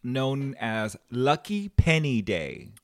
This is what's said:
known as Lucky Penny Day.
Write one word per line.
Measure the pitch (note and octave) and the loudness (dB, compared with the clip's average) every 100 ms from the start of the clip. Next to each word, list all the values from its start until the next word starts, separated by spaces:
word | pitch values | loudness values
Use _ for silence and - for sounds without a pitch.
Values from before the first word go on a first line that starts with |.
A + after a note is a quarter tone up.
known | B2 C3 C3+ C#3 C#3 C#3 | -4 -2 -2 -2 -4 -6
as | A2+ A2 A2 G#2 _ | -6 -4 -4 -8 _
Lucky | A#2+ C3 D3 - G#3 G3+ | -2 0 0 -2 -6 0
Penny | - - D#3+ D3 A#2+ | 4 6 6 4 0
Day. | G2 F#2 D2 B1+ - - | 0 -2 -4 -10 -14 -20